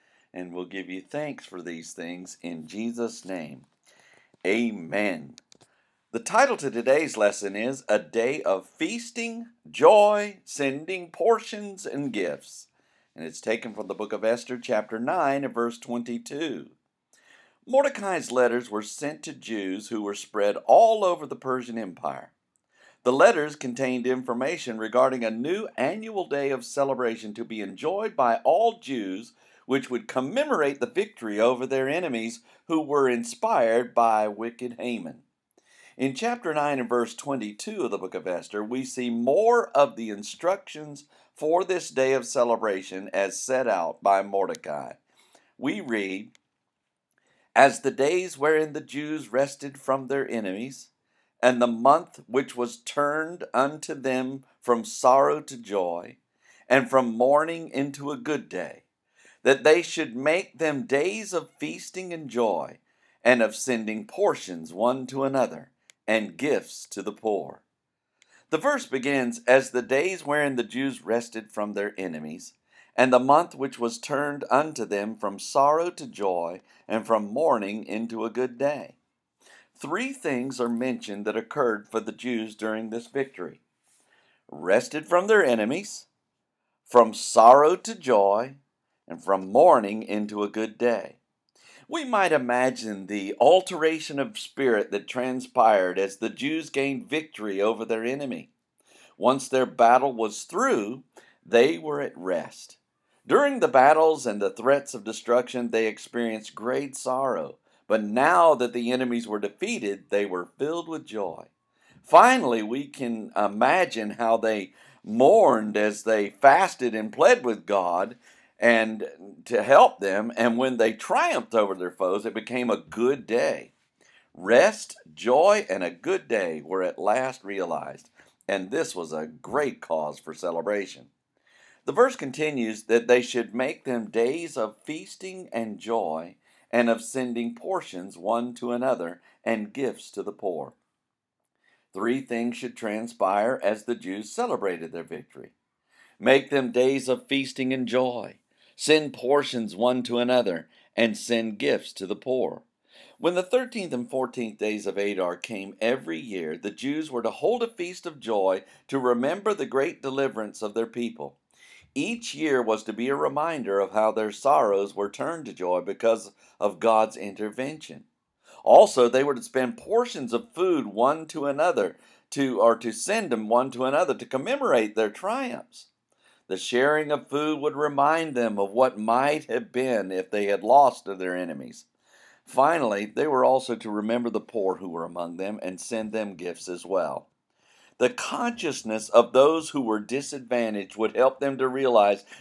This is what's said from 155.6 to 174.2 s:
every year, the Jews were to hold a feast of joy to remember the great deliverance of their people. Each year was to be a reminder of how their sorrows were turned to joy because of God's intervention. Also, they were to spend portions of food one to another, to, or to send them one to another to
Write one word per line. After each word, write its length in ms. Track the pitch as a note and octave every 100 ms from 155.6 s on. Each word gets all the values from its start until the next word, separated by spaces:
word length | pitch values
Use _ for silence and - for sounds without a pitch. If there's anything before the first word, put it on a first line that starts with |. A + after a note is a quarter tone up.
| G2 G2+
every 400 | A2+ C3+ D#3+ D#3+
year, 380 | B2+ F#2+ D#2 E2+
the 120 | G2+
Jews 400 | - C3 D3+ D#3
were 120 | B2
to 80 | A2
hold 320 | - E3+ A#3+
a 60 | A#3
feast 360 | - F3 F3+
of 160 | F3 C#3+
joy 440 | A2 G#2+ F#2+ F#2+ - _ -
to 100 | C3+
remember 560 | B2 A#2+ C#3 F3 A2
the 120 | G2+ C3+
great 360 | B2+ D#3 -
deliverance 600 | C3+ C3+ C#3 A2+ G#2 -
of 120 | G#2+
their 120 | A2 A2+
people. 520 | A#2+ A#2 - C#2 - _ _ - - _
Each 440 | C3+ F3+ A#3 - C#3+
year 260 | D#3 C3
was 220 | A2 G#2+
to 80 | A2
be 160 | G#2+ B2
a 80 | C#3+
reminder 640 | D3+ C#3 E3 D3+ G2 G2
of 100 | F#2+
how 220 | G#2+ A2
their 180 | A2 G#2+
sorrows 640 | G2+ C3+ D3 A2 G2 G2+
were 160 | F2+ G2+
turned 360 | - C#3 E3 B2
to 60 |
joy 280 | F2 F2+ F2+
because 500 | E2+ F#2+ A2+ A2+ G2 _ _ -
of 180 | G#2 F2
God's 380 | A2+ A2 A2 -
intervention. 880 | G2+ F#2+ G#2+ A2+ C3+ D#3 - C#2+ - _ _ _ _ -
Also, 460 | - A#2+ - C3 A#2+
they 160 | C3
were 100 | C#3+
to 80 | B2
spend 340 | - C3 B2+ A#2
portions 560 | - A3+ A#3+ D#3+ B2
of 220 | A#2 -
food 320 | D#3+ F#3+ D#3 G#2
one 400 | G2 B2+ D#3+ D#3
to 200 | D#3+ C#3+
another, 520 | C#3+ F3 C3 F#2 - _ _ _
to, 300 | C#3+ C3+ G#2
or 160 | A2+ A2+
to 160 | A#2
send 380 | G#2+ - A3 F3+
them 180 | A2 G#2+
one 240 | A#2+ C3+
to 140 | A#2+ C3
another 280 | D3 E3+
to 100 | A2+